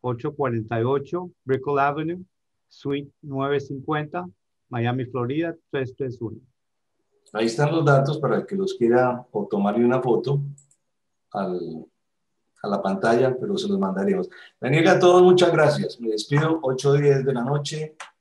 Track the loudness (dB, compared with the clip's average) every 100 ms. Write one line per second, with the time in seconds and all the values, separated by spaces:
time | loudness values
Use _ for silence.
0 | -6 -4 -6 -4 -2 -2 -2 -2 0 -2
1 | -2 -8 -8 _ -4 -4 -2 0 0 -2
2 | -6 -8 -12 _ _ _ _ -12 -6 -6
3 | -6 _ -10 -4 -2 -2 -4 -10 -4 -4
4 | -4 -8 -10 _ _ _ _ -4 -2 -2
5 | -4 -4 -4 -2 -4 -8 _ -6 -6 -6
6 | -8 -8 -10 -12 _ _ _ _ _ _
7 | _ _ _ -4 -4 0 0 2 4 4
8 | 2 -2 -2 -2 -2 -4 -4 0 2 4
9 | 2 -2 -8 -8 -4 -2 0 2 2 2
10 | 0 0 0 -2 -4 -12 _ _ _ _
11 | _ _ _ -6 -4 -6 -8 -12 -16 _
12 | _ _ _ _ _ _ -6 -4 -2 -2
13 | 2 4 2 0 -4 -4 -2 -2 -2 -2
14 | -2 -2 -4 -10 -20 _ 0 2 4 6
15 | 6 8 8 8 6 6 4 2 -4 -6
16 | -6 -4 0 0 2 0 -2 0 2 4
17 | 4 2 0 -2 -2 -4 -4 -8 -10 _
18 | -20 _